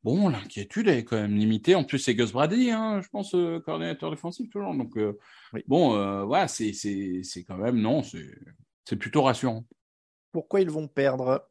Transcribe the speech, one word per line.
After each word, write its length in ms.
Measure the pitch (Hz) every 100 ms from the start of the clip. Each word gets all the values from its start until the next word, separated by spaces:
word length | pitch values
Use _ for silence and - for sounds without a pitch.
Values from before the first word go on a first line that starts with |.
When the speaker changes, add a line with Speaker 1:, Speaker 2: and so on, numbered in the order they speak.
Speaker 1:
bon, 240 | 110 160 196
l'inquiétude 600 | 117 101 - 101 202 214
est 160 | 135
quand 120 | 113 113
même 180 | 104 104
limitée. 380 | 107 110 160
En 100 | 185
plus, 140 | 139 135
c'est 160 | -
Gus 180 | 113 113
Bradley, 380 | 120 156 220 247
hein, 300 | 220 220 202
je 60 | 185
pense, 260 | 202 196
euh, 240 | 180 175 165
coordinateur 500 | 160 160 165 156 160
défensif 380 | 156 170 175 240
toujours. 260 | 202 196
Donc, 220 | 151 117 113
euh, 220 | 107 101 - - -
Speaker 2:
Oui. 120 | 113 -
Speaker 1:
bon, 280 | 156 156 107
euh, 280 | 98 98
voilà, 220 | 98 156 180
c'est, 240 | - 110
c'est, 480 | 101 104 98 98 90
c'est 180 | 90 90
quand 120 | 87 95
même, 240 | 110 123
non, 220 | 110 151
c'est, 360 | - 85 71 - - - _ _
c'est 120 | - 107
plutôt 260 | 120 156
rassurant. 440 | 131 117 131 113 117 _ _ _ _ _ _
Speaker 2:
Pourquoi 280 | 170 - 202
ils 100 | 185
vont 160 | 156 151
perdre ? 640 | - 139 131 127 139 -